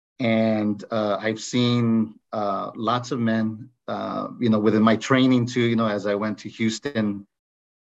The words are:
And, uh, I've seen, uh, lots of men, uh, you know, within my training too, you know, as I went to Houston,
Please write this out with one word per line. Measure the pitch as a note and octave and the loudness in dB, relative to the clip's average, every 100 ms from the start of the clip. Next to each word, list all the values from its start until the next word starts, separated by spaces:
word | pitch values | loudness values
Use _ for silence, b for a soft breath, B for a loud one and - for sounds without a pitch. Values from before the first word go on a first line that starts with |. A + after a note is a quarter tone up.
| _ - | _ -4
And, | A#2 A2+ A2+ G#2+ G#2 G2+ - | 0 2 2 0 -2 -4 -4
uh, | A2 G#2+ F#2+ | -2 -2 -2
I've | A2 A2 | -4 -6
seen, | - B2 A#2+ A#2+ A#2 A2+ G#2+ - _ | -4 0 2 2 2 2 0 -6 _
uh, | G#2+ G2+ G2 G2+ B2 | -6 -4 -4 -6 -6
lots | A2+ B2 B2 | -2 -2 -2
of | C3 | -2
men, | A2+ A2+ A2 G#2+ - _ - | 0 0 -2 -4 -14 _ -10
uh, | G#2 G2+ G2+ G2+ - | -8 -6 -6 -8 -2
you | A#2 | 2
know, | G#2+ | 4
within | G#2+ G#2+ | 4 6
my | A2+ G#2+ | 4 4
training | - C3 C3 B2+ A#2+ | 2 4 6 4 2
too, | B2 | 0
you | A#2 A2+ | 2 2
know, | A2+ | 0
as | G#2 G2+ | 0 -2
I | G2+ | -2
went | G#2+ G2+ | -2 -6
to | G#2 | -10
Houston, | - A2+ A2 C#3+ A#2 G#2 G2+ G2+ _ _ _ _ _ | -2 -2 -2 -4 -2 -2 -4 -10 _ _ _ _ _